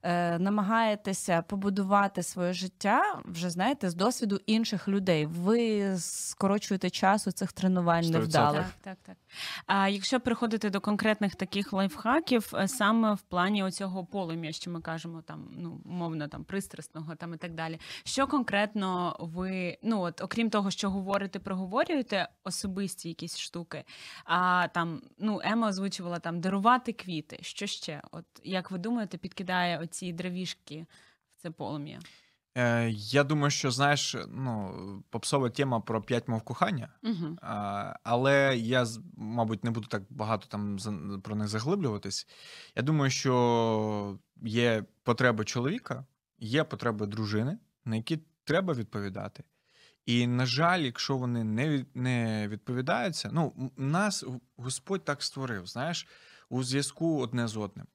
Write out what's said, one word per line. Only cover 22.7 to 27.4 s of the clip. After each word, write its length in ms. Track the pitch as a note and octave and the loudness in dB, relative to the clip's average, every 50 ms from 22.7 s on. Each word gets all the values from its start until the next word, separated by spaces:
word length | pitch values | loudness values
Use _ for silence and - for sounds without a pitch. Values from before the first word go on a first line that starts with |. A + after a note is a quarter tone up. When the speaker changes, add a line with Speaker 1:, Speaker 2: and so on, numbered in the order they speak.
| F#3 F#3+ G3+ F3+ - - - E3+ | -2 -2 -2 -4 -4 -6 -8 -10
Speaker 3:
якісь 280 | E3 - - E3+ - - | -8 -8 -8 -8 -6 -8
штуки, 460 | - - - F3 E3+ _ - D3+ - _ - - - - - - - | -8 -8 -8 -10 -8 _ -10 -12 -12 _ -18 -18 -18 -16 -18 -18 -2
а, 420 | - E3 F3 F3+ F#3 F3+ F3+ F3 E3 - | 2 2 4 6 6 6 6 4 4 2
там, 280 | F3+ E3+ E3+ D#3+ - - - _ _ | 0 0 0 -2 -6 -10 -14 _ _
ну, 220 | G3 A3 G#3 F#3 - | 0 0 0 0 0
Ема 240 | F3+ G#3+ A#3 A3+ G#3+ | 0 2 2 2 2
озвучувала, 520 | F#3+ F#3+ G3 G3 F3+ - F3+ F3 F3 E3+ | 0 0 -2 -4 -4 -4 -6 -6 -6 -4
там, 220 | - E3+ E3 F3 | -4 -4 -4 -2
дарувати 520 | D#3+ F#3+ F#3+ G3 F#3+ A#3 B3 B3+ B3 - G#3+ | 0 0 0 4 6 6 6 6 4 -2 -6
квіти. 440 | - - F#3 F3+ D#3 D3+ _ - - | -6 -6 -6 -6 -6 -6 _ -14 -14